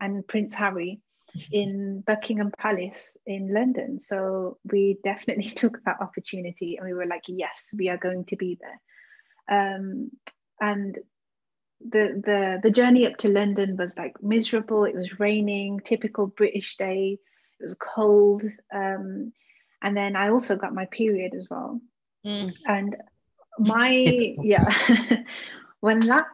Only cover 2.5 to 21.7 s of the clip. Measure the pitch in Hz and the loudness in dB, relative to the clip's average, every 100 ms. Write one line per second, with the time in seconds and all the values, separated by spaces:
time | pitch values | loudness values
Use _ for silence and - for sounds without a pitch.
2.5 | - 220 190 185 - - - - 196 190 | -2 -2 -2 -4 -12 -20 -18 -10 -8 -2
3.5 | 208 254 247 - - - 196 190 190 180 | 0 0 0 -4 -8 -8 -6 -4 -4 -6
4.5 | - 196 202 196 196 196 202 - 214 196 | -10 -4 2 2 0 -2 -4 -4 -4 -6
5.5 | - 233 233 190 180 190 - - 190 175 | -2 -2 0 -4 -4 -6 -10 -10 -10 -10
6.5 | 175 170 170 185 180 175 175 - 180 160 | -8 -8 -8 -8 -6 -6 -8 -8 -8 -8
7.5 | - - 208 180 180 185 185 175 196 185 | -10 -12 -4 -4 -2 -4 -4 -6 -6 -6
8.5 | 180 - - _ _ _ - _ _ - | -6 -12 -20 _ _ _ -20 _ _ -2
9.5 | 202 196 190 196 185 - - - - _ | 0 0 -2 -8 -8 -10 -14 -20 -20 _
10.5 | - 208 202 196 - - _ _ _ _ | -4 -2 -2 -4 -8 -14 _ _ _ _
11.5 | _ _ _ 233 214 208 196 208 202 190 | _ _ _ -2 2 2 0 0 0 0
12.5 | 185 220 220 247 247 233 - 208 202 208 | 2 2 6 6 6 6 2 2 2 2
13.5 | 202 196 185 180 165 165 - 208 226 220 | 0 0 -2 -4 -6 -10 -6 0 0 2
14.5 | 226 220 214 208 185 180 190 208 214 208 | -2 0 2 2 0 -6 -2 0 2 0
15.5 | 202 202 202 - 233 214 - 196 - 208 | -2 -4 -6 -2 -2 -2 -2 -2 2 2
16.5 | 202 - - 190 190 196 202 _ _ _ | 2 -6 -6 -4 -2 -2 -4 _ _ _
17.5 | _ - 185 - - 214 208 208 202 214 | _ -12 -10 -8 2 6 8 8 6 0
18.5 | - - 196 190 196 190 196 226 - _ | -8 -10 -4 -4 -4 -6 -10 -10 -14 _
19.5 | _ _ _ 202 202 202 196 202 247 240 | _ _ _ -2 0 0 0 2 2 2
20.5 | 196 196 - 185 - 220 196 185 180 185 | -2 -2 -6 -6 -2 0 0 -2 -8 -10
21.5 | - - | -10 -8